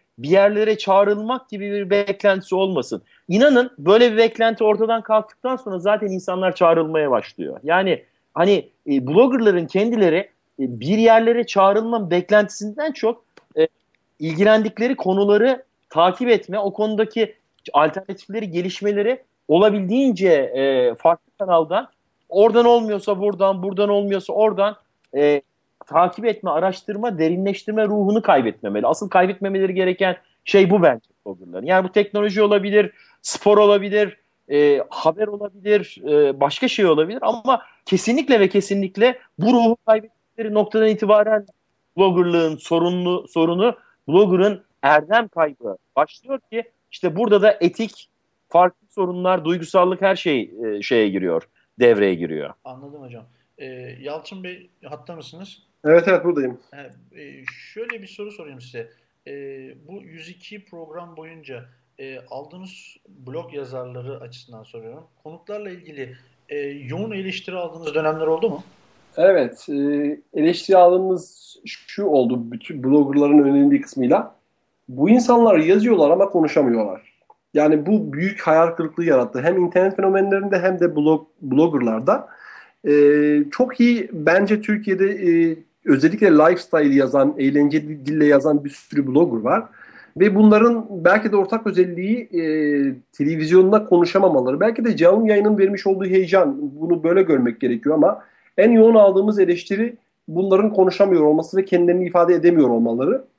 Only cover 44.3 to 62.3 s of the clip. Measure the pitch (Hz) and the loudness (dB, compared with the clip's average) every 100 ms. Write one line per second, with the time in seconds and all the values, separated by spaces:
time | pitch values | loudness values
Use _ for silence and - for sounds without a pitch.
44.3 | 180 202 196 _ _ 139 151 151 220 220 | 2 0 -2 _ _ 0 2 2 -2 -2
45.3 | 170 156 135 113 92 _ 135 151 - 254 | -2 -4 -4 -12 -12 _ -4 -4 -6 -12
46.3 | 269 - 226 226 _ _ - 180 160 226 | -12 -10 -12 -12 _ _ -8 -6 -4 0
47.3 | 202 214 - 175 - 226 - - _ _ | 2 2 2 -2 -4 -8 -10 -20 _ _
48.3 | _ _ 170 180 - _ - 180 180 180 | _ _ 0 0 -2 _ -6 -6 -4 -2
49.3 | 185 156 180 165 185 180 185 196 180 170 | -2 -2 -6 -2 0 0 0 -2 -2 -2
50.3 | 135 - 98 117 104 101 120 107 95 92 | -4 -4 -10 -8 -8 -2 0 0 -2 -2
51.3 | 82 - _ _ - 120 107 98 85 85 | -4 -6 _ _ 0 2 4 2 -2 -6
52.3 | 78 69 - 127 127 143 147 127 117 117 | -8 -10 -14 -20 -20 -20 -20 -20 -20 -20
53.3 | _ _ _ 135 127 123 123 135 160 165 | _ _ _ -20 -18 -18 -18 -16 -16 -16
54.3 | 190 180 180 180 _ 143 147 - 165 - | -18 -18 -18 _ _ -20 -20 -18 -20 -20
55.3 | 165 190 - _ _ 151 170 175 180 175 | -20 -20 -20 _ _ 2 2 4 0 0
56.3 | 156 127 123 _ 143 131 123 _ - 143 | -4 -6 -8 _ -20 -20 _ _ -20 -20
57.3 | 135 131 - - 208 233 226 190 - 208 | -20 -20 -20 -20 -16 -14 -14 -18 -18 -18
58.3 | 196 151 131 123 123 113 _ _ _ 139 | -18 -20 -20 -20 -18 -20 _ _ _ -20
59.3 | 139 139 135 131 131 147 196 - 160 160 | -18 -18 -18 -20 -20 _ -20 -20 -20 -20
60.3 | 180 - 208 _ 170 156 165 170 160 160 | -20 -20 -20 _ -20 -20 -20 -20 -20 -20
61.3 | 160 139 120 123 _ _ _ 135 131 123 | -20 -20 -20 -20 _ _ _ -20 -20 -18